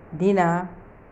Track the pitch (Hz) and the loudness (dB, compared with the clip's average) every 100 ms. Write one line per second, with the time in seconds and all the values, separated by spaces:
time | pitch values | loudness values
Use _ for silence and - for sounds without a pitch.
0 | - 156 185 196 170 175 180 - - - | -16 -2 2 2 2 0 -4 -14 -20 -20
1 | - | -10